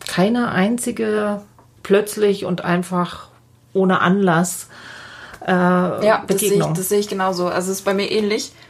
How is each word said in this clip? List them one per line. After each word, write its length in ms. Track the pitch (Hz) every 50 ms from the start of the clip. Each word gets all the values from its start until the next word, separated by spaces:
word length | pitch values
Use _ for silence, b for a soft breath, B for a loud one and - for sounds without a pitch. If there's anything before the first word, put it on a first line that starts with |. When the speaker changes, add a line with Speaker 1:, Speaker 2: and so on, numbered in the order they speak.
| -
Speaker 1:
keine 440 | - - - 180 214 233 240 240 233 -
einzige 880 | - 185 208 240 240 - 247 214 214 226 214 214 214 208 208 208 202 208 - _ _ - _ _ _ -
plötzlich 640 | - 190 202 208 208 - 214 214 202 196 190 -
und 200 | - 180 175 -
einfach 640 | 175 175 180 180 180 185 180 175 170 - - - - - - _ _ _ _ _ _ -
ohne 280 | 190 190 185 185 -
Anlass, 680 | - 147 185 202 196 185 165 160 180 175 - - - B B B B B B B B B B B B B B B -
äh, 40 | -
Speaker 2:
Ja, 760 | 185 180 180 180 180 180 185 - - - 208 208 220 - -
das 120 | - 190 190
sehe 80 | 214 196
ich, 60 | 196
Speaker 1:
Begegnung. 200 | 175 160 151 156
Speaker 2:
das 140 | 175 185 -
sehe 100 | 208 208
ich 80 | 208 208
genauso. 400 | 202 196 190 190 190 175 180 175
Also 220 | - - 180 185 196
es 60 | 190
ist 60 | -
bei 100 | 196 196
mir 160 | 196 202 -
ähnlich. 420 | - 214 214 202 214 240 269 - B B B B